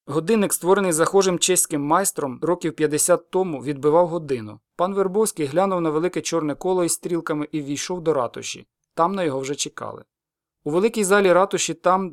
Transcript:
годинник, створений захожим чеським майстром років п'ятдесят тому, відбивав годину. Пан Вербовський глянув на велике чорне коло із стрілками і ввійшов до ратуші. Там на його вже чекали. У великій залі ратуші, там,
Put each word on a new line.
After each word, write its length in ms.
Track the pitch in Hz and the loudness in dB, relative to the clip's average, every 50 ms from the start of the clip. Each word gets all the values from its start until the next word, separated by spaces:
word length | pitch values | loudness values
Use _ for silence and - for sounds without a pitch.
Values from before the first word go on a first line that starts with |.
| _ | _
годинник, 460 | - 139 160 160 185 226 214 196 165 | -6 -4 -2 0 2 2 2 2 0
створений 400 | - - 175 175 196 208 190 180 | -2 0 2 2 2 4 2 2
захожим 460 | 156 156 160 - 190 196 185 185 175 160 | 2 2 2 4 4 4 4 2 2 0
чеським 440 | - 185 180 - - - 156 147 | 2 2 2 2 0 0 -2 -2
майстром 560 | 143 147 165 190 196 - - 165 147 131 123 - | 0 2 2 2 2 0 -4 -4 -6 -6 -6 -4
років 300 | 151 160 175 175 - 156 | -2 -2 0 0 -2 -4
п'ятдесят 580 | 156 - 156 147 151 147 - 180 175 160 - _ | -2 0 0 0 0 2 2 2 2 2 0 _
тому, 320 | - 185 190 180 147 127 | -2 0 0 -2 -4 -6
відбивав 460 | 120 147 143 135 139 151 156 175 180 160 | -6 -6 -4 -2 2 4 4 4 4 2
годину. 520 | 170 175 156 139 131 117 107 104 104 - _ _ _ | 0 -6 -4 -4 -4 -4 -6 -8 -14 -18 _ _ _
Пан 180 | - 175 190 196 | -2 -2 -2 0
Вербовський 520 | 202 190 185 180 220 220 202 - 160 151 | 0 -2 0 2 0 0 0 0 -4 -4
глянув 340 | 131 143 180 196 196 185 175 | -2 0 0 0 2 0 0
на 100 | 165 160 | 0 0
велике 300 | 147 156 170 175 - 160 | 0 0 -2 -2 -2 -4
чорне 340 | - - 165 165 156 147 135 | -4 -2 -2 -2 -2 -2 -4
коло 300 | - - 185 185 180 170 | -4 -2 -2 0 0 0
із 80 | 165 | -2
стрілками 560 | - - - 165 175 165 160 165 156 151 147 - | -2 -4 -4 -4 -4 -4 -2 -4 -4 -4 -4 -6
і 80 | - 151 | -6 -8
ввійшов 380 | 139 139 143 135 - - 180 180 | -6 -6 -6 -6 -6 -6 -6 -4
до 140 | 156 160 147 | -2 -2 0
ратуші. 520 | 135 120 117 - - - - - - - _ _ _ _ _ - | 0 -2 -4 -6 -10 -12 -12 -12 -14 -16 _ _ _ _ _ -2
Там 200 | 165 165 185 202 | 0 0 0 0
на 100 | 196 175 | -2 -2
його 160 | 147 131 135 | -2 -4 -4
вже 140 | 135 135 143 | -6 -6 -6
чекали. 500 | - - - - - 117 107 110 113 - _ _ _ _ _ _ _ _ _ _ _ - | -6 -8 -8 -10 -12 -12 -12 -12 -14 -18 _ _ _ _ _ _ _ _ _ _ _ -6
У 60 | 147 | -2
великій 340 | 156 180 208 233 226 220 196 | 0 2 2 0 0 0 0
залі 280 | 180 202 208 196 190 | 2 4 4 6 6
ратуші, 420 | 233 - 196 - 196 165 - - 160 | 6 4 4 2 0 -2 -4 -4 -4
там, 360 | - - 175 185 190 190 170 | -2 0 2 2 2 0 -4